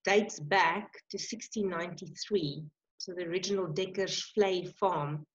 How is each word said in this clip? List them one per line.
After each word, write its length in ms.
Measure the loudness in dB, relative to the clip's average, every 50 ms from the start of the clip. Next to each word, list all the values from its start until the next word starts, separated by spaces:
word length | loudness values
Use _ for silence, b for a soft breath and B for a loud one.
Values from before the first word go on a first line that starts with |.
dates 380 | 2 4 6 6 4 2 -2 -6
back 520 | 0 2 4 6 6 4 2 0 -4 -8 -12 -18 -14 -10
to 80 | -10
sixteen 520 | -10 -8 -8 -8 -10 -10 -6 -2 -2 0 0
ninety-three, 960 | 0 -2 -4 -4 -6 -10 -12 -12 -10 -10 -4 0 0 0 0 0 -4 -6 -10 -12 -14 _ _ _ _ -14
so 140 | -12 -8
the 100 | -6 -6
original 460 | -4 -2 -2 -2 0 0 0 0 0 0
Dekkers 640 | 0 -2 -2 -2 0 -2 -2 0 -2 -4 -4 0 2
Vlei 300 | 4 4 4 4 0 -2 -4 -2
farm. 500 | 0 2 2 2 2 0 -2 -4 -6 -8 -10